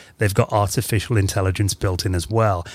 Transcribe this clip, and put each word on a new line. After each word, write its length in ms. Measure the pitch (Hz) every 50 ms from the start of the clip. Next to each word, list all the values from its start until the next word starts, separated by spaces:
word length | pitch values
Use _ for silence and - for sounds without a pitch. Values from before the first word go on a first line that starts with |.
| - - - -
they've 140 | 110 98 98
got 200 | 113 117 - 113
artificial 640 | 107 104 95 - - - - 120 104 - - 123
intelligence 580 | 104 95 92 - 104 95 95 92 - 104 95 -
built 320 | - - 98 90 85 -
in 80 | 101 92
as 160 | 87 80 -
well. 340 | 107 113 110 107 95 87 - -